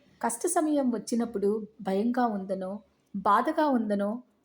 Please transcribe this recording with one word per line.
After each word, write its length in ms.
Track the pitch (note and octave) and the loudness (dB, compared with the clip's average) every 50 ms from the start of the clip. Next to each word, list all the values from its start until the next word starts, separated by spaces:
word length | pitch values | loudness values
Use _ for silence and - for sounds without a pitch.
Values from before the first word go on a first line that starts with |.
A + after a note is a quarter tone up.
| _ _ _ - | _ _ _ -4
కష్ట 240 | - A#3 A3+ - - | -4 -4 -2 -2 -2
సమయం 440 | E4 - F4 D#4 D#4 D4 C#4+ C4 A#3+ | 0 0 2 2 2 2 2 2 0
వచ్చినప్పుడు 800 | A3+ G#3+ - - A#3+ A#3 A#3 A#3 - G3+ G3+ G3+ G#3+ A3 G#3 - _ - | -2 -2 -4 -2 -2 -2 -2 -2 -2 0 0 0 0 0 -4 -8 _ -10
భయంగా 440 | F#3+ F#3+ F#3+ G3 A3 A#3+ A#3+ B3+ B3 | -4 -2 0 0 0 0 0 0 0
ఉందనో, 540 | A#3 G#3 G3 F#3+ G3 F#3+ F#3+ F#3 F#3 G3+ G#3+ - _ _ _ _ _ - | 0 0 -2 -4 -4 -6 -6 -6 -8 -10 -12 -14 _ _ _ _ _ -6
బాధగా 500 | G3 F#3 G#3+ G3+ A#3 B3 D#4+ D#4 D#4+ D4+ | 0 2 4 4 4 4 2 2 2 2
ఉందనో 560 | D4 C4 A#3 G#3+ G#3 G3+ G3+ G3+ G#3 A3+ B3 - _ _ _ _ | 4 2 2 2 0 0 0 -2 -2 -4 -6 -10 _ _ _ _